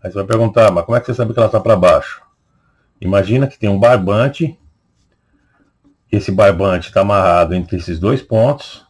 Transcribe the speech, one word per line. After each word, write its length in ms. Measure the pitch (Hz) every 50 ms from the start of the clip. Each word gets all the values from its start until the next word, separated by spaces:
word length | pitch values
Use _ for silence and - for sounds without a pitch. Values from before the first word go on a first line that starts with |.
Aí 80 | - 95
você 60 | 90
vai 100 | 98 98
perguntar, 460 | 98 113 113 117 113 104 120 110 104
"Mas 120 | 92 87 85
como 120 | - 117
é 40 | 120
que 60 | -
você 80 | - 113
sabe 180 | - 120 107
que 60 | 113 -
ela 100 | 113 104
tá 120 | - 107
pra 160 | - 113 110
baixo?" 440 | 92 87 90 80 73 - - - - _ _ _ _ _ _ _ _ _ _ _ _ _ _ _ _
Imagina 460 | 104 92 95 101 95 95 113 131 139
que 100 | 135 -
tem 140 | _ - 104
um 80 | 98 95
barbante, 800 | 110 117 127 104 92 95 101 107 123 139 139 - 170 139 - _ _ _ _ _ _ _ _ _ _ _ _ _ _ _ _ _ _ _ _ _ _ _ _ _ _ _ _ _ _ _
esse 220 | - 101 - -
barbante 600 | 95 95 104 98 95 85 98 98 92 87 82 -
tá 100 | - 98
amarrado 520 | 98 101 104 98 92 90 87 87 85 80 90
entre 220 | 92 85 - -
esses 240 | 87 82 - 85 80
dois 200 | 87 104 139 135
pontos 640 | - _ 117 110 113 131 147 143 - - - - _ _